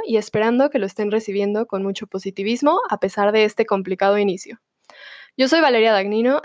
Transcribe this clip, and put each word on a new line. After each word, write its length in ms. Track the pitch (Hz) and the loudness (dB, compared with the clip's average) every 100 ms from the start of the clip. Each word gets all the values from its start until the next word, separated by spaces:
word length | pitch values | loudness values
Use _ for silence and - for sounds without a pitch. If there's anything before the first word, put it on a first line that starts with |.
| 427 | 0
y 100 | 220 | -2
esperando 540 | 208 220 220 240 285 | 0 0 0 2 2
que 80 | 262 | 0
lo 80 | 196 | -4
estén 240 | - 208 | -4 -2
recibiendo 560 | 214 220 196 202 214 233 | -2 -2 -2 -2 -2 -4
con 160 | 190 | -4
mucho 240 | 196 196 208 | -4 -6 -10
positivismo 760 | 196 196 190 196 247 294 370 494 | -10 -8 -6 -4 0 2 0 -2
a 100 | 202 | -2
pesar 320 | 196 214 202 | -2 0 2
de 120 | 220 | 2
este 240 | 214 - 220 | 2 0 0
complicado 500 | 196 190 185 196 202 | -2 -2 0 2 2
inicio. 420 | 202 185 - 233 _ _ _ - - - - - | 0 -2 -10 -20 _ _ _ -20 -20 -20 -16 -2
Yo 100 | 262 | 2
soy 140 | 320 | 4
Valeria 300 | 302 233 226 | 4 4 4
Dagnino 500 | 208 196 214 240 285 | 2 2 0 2 0